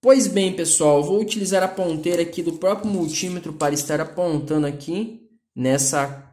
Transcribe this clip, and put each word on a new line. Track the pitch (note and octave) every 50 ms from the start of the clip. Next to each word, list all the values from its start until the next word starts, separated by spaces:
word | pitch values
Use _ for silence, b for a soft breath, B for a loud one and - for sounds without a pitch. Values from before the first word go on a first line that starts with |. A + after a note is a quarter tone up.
Pois | - A#3+ C4+ C4+ A3
bem, | G3 F3+ G3 G3 F#3 F#3+
pessoal, | F#3+ E3+ D3 - - D#3+ D3+ D3 C#3+ D3
vou | D3+ F#3+ G#3
utilizar | A3 G#3 - G#3+ G3 F3+ F#3+ F#3+
a | F#3 F#3
ponteira | F#3+ - F#3+ F3 D#3+ D3+ D#3 F3 F3 E3+ E3+
aqui | E3+ - -
do | E3+ E3+ E3
próprio | - - F#3 G3+ G3+ G#3 G#3+
multímetro | G3+ F#3 E3+ D3+ D3+ - - F#3 F3+ F3 E3+ D#3 D3+
para | D3+ D#3 D3 D3
estar | D3+ C#3+ - D#3 D3+
apontando | D#3+ D#3 - - F3+ F3 D#3 D3+ D3 D3 D#3 D#3 D3
aqui | C#3+ D3 C#3+ - - E3 F#3+ A3+ A3+ - - - _ _ _ _ _ _
nessa | - B2 C3 C3 C#3 C3+ - - D3 C#3 C#3 C3+ - - -